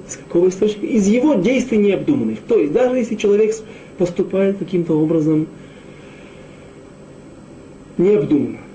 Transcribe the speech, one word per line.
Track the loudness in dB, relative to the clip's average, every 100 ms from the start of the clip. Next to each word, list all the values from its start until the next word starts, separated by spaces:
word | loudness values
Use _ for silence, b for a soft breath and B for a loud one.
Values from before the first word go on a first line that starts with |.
| -10
из | -16
какого | -4 0 2
источника? | 2 -2 -2 -2
Из | 0 2
его | 2 2
действий | 2 2 0 0 2
необдуманных. | 2 2 0 0 -2 -6
То | 0 0
есть | 2
даже | 2 0 0
если | -2
человек | -2 2 2 2
с-, | -2 B B B -6
поступает | -4 -2 -2 0 0 -2
каким-то | -4 -2 0
образом | 0 2 2 2 0 -2 -8 B B B B B B B B B B B B -20 -20 -20 -20 -20 -20 -20 -20 -20 -20 -10 0
необдуманно, | 4 4 2 0 0 -6 -16